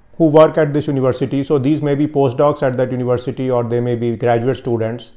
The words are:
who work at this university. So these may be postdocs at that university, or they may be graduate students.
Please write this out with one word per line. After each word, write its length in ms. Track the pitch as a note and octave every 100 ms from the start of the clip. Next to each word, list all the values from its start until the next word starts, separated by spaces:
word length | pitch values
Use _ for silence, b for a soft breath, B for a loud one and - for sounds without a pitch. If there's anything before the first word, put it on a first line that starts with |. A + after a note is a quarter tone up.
| - -
who 100 | D#3+
work 300 | D#3 D#3+ D#3+
at 160 | D3+
this 140 | C#3+ D3+
university. 560 | C#3 B2+ A#2+ B2+ C3+
So 140 | C#3 D3
these 240 | C3 D#3
may 140 | C#3+
be 120 | C#3+ D3+
postdocs 540 | C#3+ C3+ C3 D3 D3
at 140 | C3+ B2+
that 140 | B2
university, 580 | B2 B2 A#2+ C#3 B2+ C3
or 140 | A#2+
they 160 | A#2 A#2+
may 140 | B2
be 200 | A#2+ A#2+
graduate 420 | A2 A#2+ A#2 B2 A#2+
students. 560 | B2+ A#2 A2 B2 -